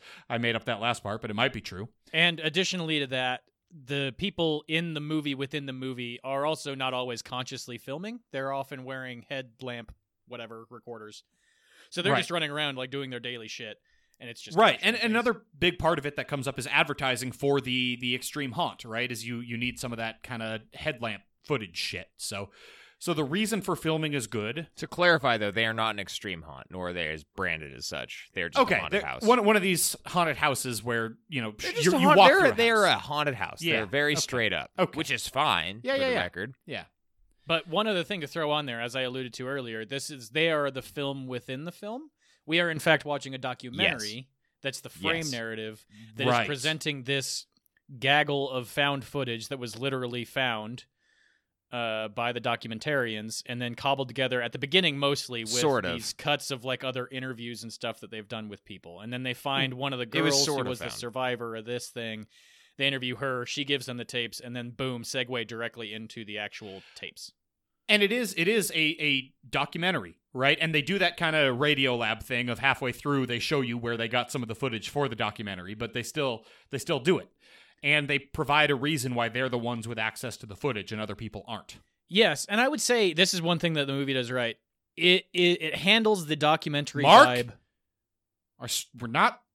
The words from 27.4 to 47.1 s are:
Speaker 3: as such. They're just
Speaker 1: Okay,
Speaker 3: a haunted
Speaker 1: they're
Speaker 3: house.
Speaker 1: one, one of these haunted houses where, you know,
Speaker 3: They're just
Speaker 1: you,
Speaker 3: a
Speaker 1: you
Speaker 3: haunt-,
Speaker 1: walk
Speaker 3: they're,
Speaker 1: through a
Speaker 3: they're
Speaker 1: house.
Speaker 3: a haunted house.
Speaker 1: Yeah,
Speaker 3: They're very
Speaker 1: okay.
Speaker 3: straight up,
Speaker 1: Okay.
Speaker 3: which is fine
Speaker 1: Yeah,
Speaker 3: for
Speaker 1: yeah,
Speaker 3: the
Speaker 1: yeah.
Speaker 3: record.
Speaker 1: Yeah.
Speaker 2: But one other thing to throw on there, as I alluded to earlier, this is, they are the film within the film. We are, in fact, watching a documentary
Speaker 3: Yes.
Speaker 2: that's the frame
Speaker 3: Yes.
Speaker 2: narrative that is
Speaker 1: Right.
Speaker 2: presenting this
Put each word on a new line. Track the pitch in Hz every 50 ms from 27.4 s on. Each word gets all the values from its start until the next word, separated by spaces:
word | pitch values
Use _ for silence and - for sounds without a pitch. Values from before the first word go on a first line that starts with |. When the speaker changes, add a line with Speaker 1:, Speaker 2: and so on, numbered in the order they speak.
| 95 90 82 80 78 71
Speaker 3:
as | 65 60 -
such. | - - 69 62 - - - - - _
They're | 98 85 85
just | - 277
Speaker 1:
Okay, | - - 170
Speaker 3:
a | -
haunted | 78 - - 202
Speaker 1:
they're | 175 147
Speaker 3:
house. | 127 -
Speaker 1:
one, | 220 214 - 240 208
one | 202 220
of | 208
these | 175 196 180 156 - - - - -
haunted | - - 180 170 160 139
houses | - 156 151 131 - - 127 120 107
where, | 113 120 117 117 113 113 113 - _ -
you | 156 131
know, | 113 110 107
Speaker 3:
They're | - - - -
just | 480 466
Speaker 1:
you, | - 339
Speaker 3:
a | 277
Speaker 1:
you | 254 285
Speaker 3:
haunt-, | 302 226
Speaker 1:
walk | - 262
Speaker 3:
they're, | 302 392
Speaker 1:
through | 359 262
a | 208
Speaker 3:
they're | 190 233 233 226 220 202
Speaker 1:
house. | 170 127
Speaker 3:
a | - -
haunted | 135 143 147 151 147 127
house. | - - - - -
Speaker 1:
Yeah, | - 165 151
Speaker 3:
They're | - 110
very | 92 113 143 147 147 151
Speaker 1:
okay. | 147
Speaker 3:
straight | - - - 123 113 104
up, | 92 80 64 - _
Speaker 1:
Okay. | - 185 - - 156
Speaker 3:
which | 151 -
is | 135 113 - -
fine | - 131 147 147 107 87 78 90 98 120 123
Speaker 1:
Yeah, | 247 269
Speaker 3:
for | 269
Speaker 1:
yeah, | 269 262
Speaker 3:
the | 247
Speaker 1:
yeah. | 196
Speaker 3:
record. | 90 90 - 90 98 131 131 - _
Speaker 1:
Yeah. | - 135 98 80 - _ _ _ _ _ _ _ _ _ _ _
Speaker 2:
But | - 165 160 - 175
one | 156 190 214
other | 220 208 180
thing | 160 - 208 180
to | 147
throw | 135 - 170 156 147
on | 147 151 147
there, | 135 117 117
as | 117 120 117
I | 131
alluded | 127 123 123 131 131 123 -
to | - 127
earlier, | 127 139 139 127 117 113 110 113
this | 107 135 139 - -
is, | 151 131 117 104
they | 117 156 160 165
are | 160 151 143 139
the | 127 131
film | - - - 151 143 139 139 135 131 127
within | 127 123 - - 131 135 156
the | 175
film. | - - 208 208 226 269 320 294 _ _ _ _ _ _ _
We | - 160 170
are, | 175 170
in | 160 151
fact, | - 170 156 139 -
watching | 147 143 139 - 139 135
a | 127
documentary | 127 127 123 - - 123 123 147 - 175 - 120 107 104
Speaker 3:
Yes. | 107 123 131 - _ _ _ _ _ _
Speaker 2:
that's | - 139 131 -
the | - 131
frame | - 160 185 196 175
Speaker 3:
Yes. | 165 160 151
Speaker 2:
narrative | 127 117 113 113 113 110 110 110 107 107 - _ - 104 117 110 107
that | - 135
is | 127
Speaker 1:
Right. | 123 120 117
Speaker 2:
presenting | 117 147 131 120 156 160 156 - 160 143 135 120
this | 131